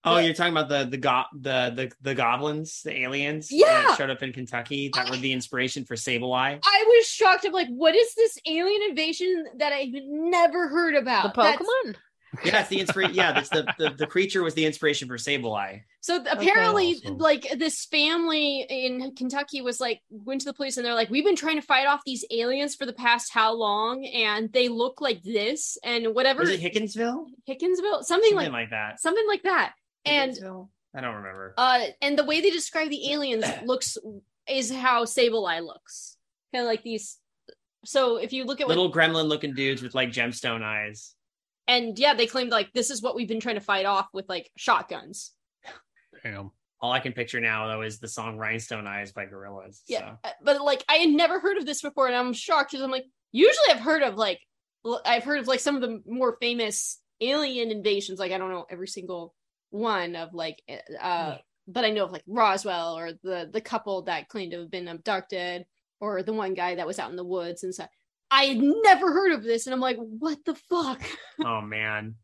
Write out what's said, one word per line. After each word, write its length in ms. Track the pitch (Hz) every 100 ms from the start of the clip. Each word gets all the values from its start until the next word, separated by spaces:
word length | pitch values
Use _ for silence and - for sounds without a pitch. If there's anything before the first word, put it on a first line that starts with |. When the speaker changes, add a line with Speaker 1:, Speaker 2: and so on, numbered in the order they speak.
| 170
Speaker 1:
Oh, 100 | 170
Speaker 2:
the 80 |
Speaker 1:
you're 100 | 165
talking 180 | 160 175
about 160 | 160 139
the, 160 | 143
the 140 | 131 131
go-, 240 | 135 127 135
the, 400 | 151 135 127 127
the, 180 | 120 131 -
the 120 | 135
goblins, 680 | 131 120 127 147 151 160 -
the 120 | 156 139
aliens 480 | 127 139 143 156 -
Speaker 2:
Yeah. 340 | 285 605 640 571
Speaker 1:
that 100 | -
showed 140 | 139
up 120 | 127
in 100 | 135
Kentucky 560 | 127 123 120 117 143 139
that 140 | 127 123
were 80 | 127
the 160 | 135
inspiration 540 | 131 123 131 127 - 127
for 80 |
Sableye. 680 | 117 135 120 127 127 131 143
Speaker 2:
I 220 | 370 403 440
was 200 | 466 440
shocked. 380 | - 415 370 370
I'm 60 |
like, 160 | 359 247
"What 260 | 247 320 359
is 180 | 466
this 220 | - 453 - 320
alien 360 | 320 359 415 415
invasion 560 | 294 311 330 359 359 320 247
that 160 | 294
I've 220 | 277 269
never 720 | 269 269 294 330 349 339 330 330
heard 260 | 302 330
about?" 400 | 294 240 226 196
Speaker 3:
The 60 | 233
Speaker 2:
That's 200 | 220 302
Speaker 3:
Pokemon? 320 | 381 508 427 202 _ _ _ 131
Speaker 1:
Yeah, 160 | 165 208
it's 80 | -
the 120 | 196
inspira-, 300 | 190 180 185
yeah, 180 | 180 175
that's 160 | 151 147
the, 160 | 165 143 -
the, 120 | 156 135
the 100 | 151
creature 340 | 180 196 190
was 100 | 165
the 120 | 156 156
inspiration 400 | 147 156 143 127
for 80 | 120
Sableye. 680 | 143 143 117 107 98 98 - _
Speaker 2:
So 200 | - 339
th-, 140 | 269 311
Speaker 3:
Okay. 140 | 320
Speaker 2:
apparently, 460 | 427 453 415 359 339
Speaker 4:
Awesome. 140 | 302 269
Speaker 2:
like, 300 | 311 294 - 254
this 300 | 320 - -
family 800 | 311 302 339 330 311 294 277 262
in 460 | 269 254 254 262
Kentucky 480 | 262 254 277 285 277
was 180 | 247 226
like, 200 | 254 226 _
went 300 | 214 208 269
to 60 | 277
the 60 |
police 240 | - 277 254
and 80 |
they're 100 | 240
like, 140 | 233 220
"We've 160 | 254
been 100 | 349 339
trying 200 | 311 302
to 60 |
fight 240 | - 262 277
off 160 | 285
these 220 | 285 247 -
aliens 440 | 226 240 269 285
for 100 | -
the 80 | 277
past 400 | 233 240 233 -
how 220 | 233 220
long, 500 | 233 214 208 220 262
and 480 | 269 240 220 208 220
they 160 | 254 247
look 320 | 226 254 254
like 220 | 285 190
this 560 | 180 226 208 302 - -
and 320 | 233 233 226
whatever." 260 | 220 254 269
Speaker 1:
Was 100 | 339
it 100 | 175
Hickinsville? 640 | 175 208 214 214 233 262 320 - -
Speaker 2:
Hickinsville? 560 | 269 339 359 392 415
Something 300 | 254 349 440
Speaker 1:
Something 200 | 392 160
Speaker 2:
like, 0 |
Speaker 1:
like 180 | 123 113
that. 300 | 113 107 -
Speaker 2:
something 260 | 320 392 427
like 180 | 392
that. 280 | 381 349 202 - _ _ 294
And 260 | 294 269
Speaker 1:
Hickinsville? 380 | 240 190 185 190 _ _
I 60 | 139
don't 140 | 127
remember. 400 | 107 98 95 95 -
Speaker 2:
uh, 280 | 254 247 196 -
and 160 | 285 285
the 60 |
way 180 | 285 311
they 80 | 392
describe 400 | 330 - 320 311
the 220 | 285 277
aliens 340 | 294 277 226 220
Speaker 1:
<clears throat> 100 | -
Speaker 2:
looks 320 | 226 254 - 220 214 202 _ _ -
is 240 | 269 226
how 340 | 262 254 240
Sableye 600 | 233 262 240 226 190 165
looks. 540 | 165 - _ - - - _ _ _
Kinda 140 | 254 240
like 160 | 220
these. 340 | 233 220 - - _ _ - - _ _ -
So 300 | 277 254 233
if 160 | 220
you 120 | 262
look 160 | 247 277
at 60 | 285
what 100 | 165
Speaker 1:
Little 160 | 180
gremlin-looking 600 | 165 160 160 156 151 151
dudes 260 | 135 135 131
with, 120 | 123
like, 160 | 131 127
gemstone 520 | 120 120 117 127 113
eyes. 500 | 107 107 107 107 - _ _ _ _ _ -
Speaker 2:
And 320 | 247 233 202
yeah, 140 | 285
they 140 | 240 233
claimed, 240 | 254 247
like, 200 | 233 202
"This 160 | 247 226
is 100 | 254
what 140 | 233 202
we've 100 | 220
been 140 | 220
trying 140 | 226
to 80 | 214
fight 240 | 208 196 196
off 220 | 196 190
with, 140 | 190 190
like, 220 | 180 - -
shotguns." 720 | - 226 - 160 151 196 - _ _ _ - - _ _ _ -
Speaker 4:
Damn. 280 | 117 101 98 _ _ _
Speaker 1:
All 100 | 120
I 80 | 131
can 140 | 135
picture 260 | 123 117 123
now, 280 | 117 110 110
though, 120 | 110
is 180 | 110 107
the 80 | 113
song 280 | - 113 110
"Rhinestone 500 | 110 113 113 113 104
Eyes" 260 | 101 98
by 120 | 104
Gorillaz, 560 | 98 98 98 98 98 101 -
Speaker 2:
Yeah, 120 | 233
Speaker 1:
so. 180 | 101 113
Speaker 2:
uh, 60 | 208 -
but, 180 | 247 285
like, 220 | 285 269 -
I 80 | 311
had 120 | 330
never 320 | 294 330 359
heard 160 | 359 403
of 80 |
this 160 | 285 285
before, 260 | 294 285 262
and 80 |
I'm 200 | 247 247
shocked 360 | 240 - 320 277
'cause 100 | 269
I'm 80 | 269
like, 160 | 262 262 _ _
usually 380 | 226 403 605 587
I've 100 | 254
heard 220 | 240 311
of, 140 | 262 196
like, 240 | 214 175 _ _ _ _
l-, 160 | 226 240 -
I've 180 | 240
heard 140 | 240 294
of, 60 | 240
like, 120 | 262
some 160 | 285 285
of 40 |
the 220 | 240 226 -
more 300 | 240 254 233
famous 600 | 240 240 214 202 - - _ _
alien 480 | 233 285 285 254 226
invasions. 480 | 214 202 202 196 190
Like, 140 | 185
I 40 | 185
don't 140 | 185
know 160 | 180 175
every 200 | 175 190
single 460 | 214 180 180 170 _ _ _ _
one 460 | 208 226 202 170 170
of, 180 | 165
like, 280 | 170 160 156 -
uh, 40 |
uh, 40 | 139 - -
Speaker 1:
Yeah. 380 | 180 175 156 - _ _ -
Speaker 2:
but 200 | 190 220
I 40 |
know 140 | 214
of, 80 | 180
like, 120 | 180 -
Roswell 720 | 220 220 196 208 175 170 165
or 140 | 165 165
the, 260 | 185 185 160
the 120 | 220
couple 400 | 220 254 208 190
that 260 | 185 165 180
claimed 240 | 214 180
to 60 | 175
have 100 | 170
been 160 | 180 175
abducted 760 | 165 220 196 185 185 180 180 175 _ _ _
or 240 | 208 190
the 120 | 190
one 180 | 220 190
guy 220 | 185 180
that 120 | 175 165
was 120 | 202
out 120 | 123
in 60 | 175
the 80 |
woods 400 | 180 185 170 175
and 80 | 185
stuff. 140 | 185 165 _ _ _ _
I 140 | 269 277
had 120 | 240
never 520 | 277 427 440 370 370
heard 200 | 311 392
of 100 | 294
this, 220 | 220 233 262
and 80 |
I'm 60 | 254
like, 160 | 254 240
"What 460 | 220 220 311 294
the 100 | -
fuck?" 460 | - _ 349 285 233
<laughs> 440 | - - - -
Speaker 1:
Oh, 160 | 120 110
man. 560 | 104 107 110 107 110 113